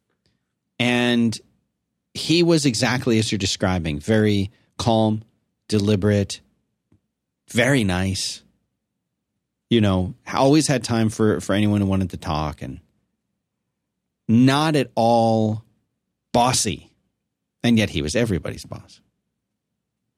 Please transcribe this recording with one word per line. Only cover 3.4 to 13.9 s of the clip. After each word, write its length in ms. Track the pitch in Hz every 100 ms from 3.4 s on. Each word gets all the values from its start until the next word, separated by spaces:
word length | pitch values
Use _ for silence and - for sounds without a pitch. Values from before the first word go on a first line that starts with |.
| 98 - 98 92 80 73
very 520 | 87 110 107 101 98 _ _ -
calm, 460 | 120 110 110 110 - _ _ _ -
deliberate, 720 | 107 101 104 104 101 98 - _ _ _ _ _ _ _ _ _ _ _
very 360 | 117 120 139
nice. 580 | 98 90 95 95 - - _ _ _ _ _ _ _ _ _ _ _ _ -
You 100 | 120
know, 340 | 104 92 92 - -
always 340 | - 135 156 143
had 180 | 127
time 240 | - 117 107
for, 320 | - 110 82
for 140 | -
anyone 260 | 98 104 104
who 60 | 98
wanted 240 | 95 90
to 60 | 78
talk, 460 | 92 76 76 -
and 180 | 65 67 _ _ _ _ _ _ _ _ _ _ _